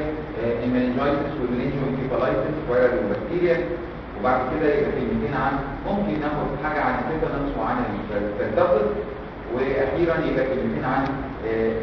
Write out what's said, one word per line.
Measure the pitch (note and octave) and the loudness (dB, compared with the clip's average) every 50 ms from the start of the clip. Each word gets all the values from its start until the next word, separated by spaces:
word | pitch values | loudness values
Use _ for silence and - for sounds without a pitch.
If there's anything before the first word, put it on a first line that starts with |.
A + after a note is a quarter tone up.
| D3+ D3+ D#3 - - - - - A#2+ | 2 -2 -4 -6 -6 -8 -6 -2 -2
آه، | A#2+ A#2+ A#2+ C3 | 0 0 0 0
المننجايتس | B2 B2+ B2+ B2 B2 B2 B2+ - C#3+ C#3+ - - - - - | 0 2 2 2 2 2 2 2 2 2 2 0 -2 -2 -2
والمننجو | B2+ A#2+ B2 B2 B2+ C3+ - C#3 C3+ B2 | -2 0 0 0 0 0 0 0 0 0
انكيفالايتس، | B2 - - - B2 B2 B2+ - - - - - - - - - | 0 -2 -2 -2 0 0 2 2 2 2 0 0 -2 -4 -2 2
فيرال | A#2+ B2+ B2+ A#2+ A#2 A2 | 4 6 6 6 4 2
وبكتيريا. | G#2 G2+ G2+ - - - E3+ F3 F3 F3 - - A2+ - - - - - - - - - - - | 0 0 -2 -2 -2 -2 0 2 4 4 4 2 2 -2 -4 -6 -6 -8 -10 -10 -10 -10 -8 -2
وبعد | - B2+ B2+ B2+ - - | 0 2 2 2 2 0
كده | D3+ D#3 D#3+ D3 C#3+ | 0 2 2 4 4
يبقى | - C3 A#2 | 4 2 0
كلمتين | - - A#2+ A2+ A2+ A2+ A2 - - | 0 -2 -2 0 0 0 0 0 0
عن، | - - - - C#4 - - - - - - | 0 0 0 0 0 -2 -4 -6 -6 -4 -2
ممكن | G3+ G3+ - - D4+ D4+ | 0 0 0 0 0 0
ناخد | D4+ D4+ D4 A#3+ F3+ - - - - | 0 -2 -2 -2 -2 -2 -4 -4 -4
حاجة | D3+ D3 - | -2 -2 0
عن | - C4 B3+ - | 0 0 0 0
التيتانوس | - - D#3+ D#3+ - - D3 C#3+ C#3+ C#3+ - - | -2 -2 0 0 0 0 0 -2 -2 -2 -2 -2
وعن | - B2+ B2 B2+ B2 A2 G2+ G2+ G2 G#2 | -2 -2 0 0 -2 -2 -2 -4 -4 -2
البرتاسس. | G#2+ G2+ G#2 G#2 G2+ - - G#2+ - - - - G#2+ G#2+ G#2 - - - - - - - - - - - - - A#2 | -2 -2 -2 -2 -2 -2 -2 0 2 2 4 6 4 4 4 2 0 -2 -4 -6 -8 -10 -10 -12 -12 -12 -8 -6 -2
وأخيرا | B2 C3+ C3 C3+ C#3 C#3 - - - - E3 E3 D#3+ D3 C3+ | -2 0 0 2 2 2 2 2 2 2 2 2 2 2 0
يبقى | C3 C3 B2+ | 2 2 2
كلمتين | C3 C3 A#2 A2+ A2+ A2+ A2 - | 2 0 0 0 0 -2 0 0
عن، | B2+ C3 C3+ C3+ C3+ - - - - - - A2 A2+ | 0 0 0 0 0 -2 -4 -4 -6 -8 -6 -4 -2
آه، | A2+ A2+ A2+ A2+ A2+ A2+ | 0 2 2 2 0 0